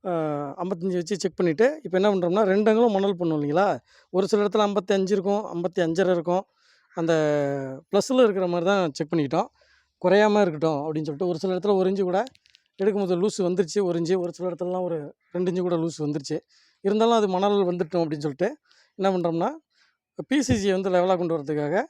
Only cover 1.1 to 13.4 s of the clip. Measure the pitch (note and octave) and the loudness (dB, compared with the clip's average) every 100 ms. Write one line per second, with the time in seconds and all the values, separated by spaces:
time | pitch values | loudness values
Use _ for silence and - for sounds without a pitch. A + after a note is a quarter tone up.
1.1 | G3 F#3+ - F3 D3+ B3 D#4 F3 F#3 G3+ | -4 -4 0 0 4 2 2 -2 2 2
2.1 | G3 F3 F#3+ G3+ G3 G#3+ A3 A#3+ G3 G3 | 2 2 2 4 4 4 4 4 4 0
3.1 | F3+ E3+ D#3 D3 D#3 G3+ C#3 _ _ _ | 0 0 0 0 2 2 0 _ _ _
4.1 | F3+ G3 G#3 G#3 G#3+ G#3 G3+ F#3 G3 F#3+ | -2 2 2 2 2 2 0 0 0 2
5.1 | G3+ F#3+ G3+ G#3+ F3 F3 F3+ E3 E3 F#3 | 0 0 -2 -4 -6 -4 -2 -2 0 2
6.1 | F3 E3 F3+ F#3+ _ _ _ _ - E3 | 0 0 -2 -2 _ _ _ _ -6 0
7.1 | D#3+ D3+ D3 C#3+ C#3 C3+ C3+ _ G3+ - | 2 2 0 -2 -4 -8 -12 _ -2 2
8.1 | B3+ A#3+ G3 F#3 F3 E3+ G3+ E3+ - D3+ | 4 4 2 -2 0 0 0 0 -4 -2
9.1 | E3+ C#3+ D#3+ A3+ _ _ _ _ _ F3+ | -2 0 -2 -2 _ _ _ _ _ 2
10.1 | G3 G#3+ G#3 G3 D3+ D#3+ D3 D3+ D#3 D#3 | 4 6 4 2 2 -2 0 -4 -4 -6
11.1 | D3 F3+ D#3+ F#3+ F3+ G3+ G3 F#3+ G3 F3+ | -4 -4 -2 -2 -2 0 2 2 0 0
12.1 | F#3 B3+ _ _ _ _ _ F#3+ G3+ F#3+ | 0 -2 _ _ _ _ _ -2 0 -2
13.1 | F3+ G3+ - | 0 -2 0